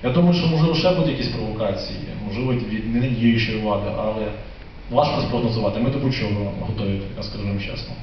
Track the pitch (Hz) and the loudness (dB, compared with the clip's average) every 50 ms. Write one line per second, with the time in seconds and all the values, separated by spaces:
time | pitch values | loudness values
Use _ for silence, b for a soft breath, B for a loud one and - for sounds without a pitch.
0 | - 127 127 170 175 175 175 170 165 165 160 156 156 165 160 - - 180 - 160 | 0 2 4 6 6 6 6 6 4 2 4 4 4 4 4 4 4 4 4 4
1 | - - - - 120 120 117 117 113 110 - - 110 98 98 - - - 101 98 | 2 0 0 0 -2 -2 -2 -2 -4 -4 -4 -2 -2 -2 -2 -2 -4 -8 -8 -8
2 | - - - - 107 104 98 113 127 127 123 123 107 104 107 110 110 117 117 120 | -8 -8 -8 -8 -6 -6 -4 -2 0 0 0 0 0 -2 -4 -4 -2 0 0 0
3 | 131 135 120 110 117 117 113 113 - - 110 107 107 107 101 98 101 98 101 98 | 2 2 0 4 4 4 4 4 2 0 -2 -2 0 0 0 0 0 -2 -2 -2
4 | 107 107 107 110 107 104 101 - - - - - - - - - - - - - | -2 -2 -2 -2 -4 -4 -6 -8 -10 -14 -14 -16 -16 -16 -16 -16 -10 0 4 4
5 | 151 - - - - - 233 120 123 113 113 113 104 98 101 110 120 127 - 139 | 4 4 2 0 -2 0 0 0 0 0 0 2 0 0 0 2 0 2 2 2
6 | 131 131 120 - 113 104 101 101 104 101 90 - 87 - - - 104 98 98 98 | 0 0 0 0 0 -2 0 -2 -2 -4 -4 -6 -4 -4 -4 -2 -2 -2 -2 -2
7 | 98 98 - - 98 - - 107 104 101 98 98 98 - - - - - - - | -4 -6 -8 -8 -8 -8 -6 -6 -4 -2 -2 -2 -4 -4 -6 -8 -8 -10 -10 -12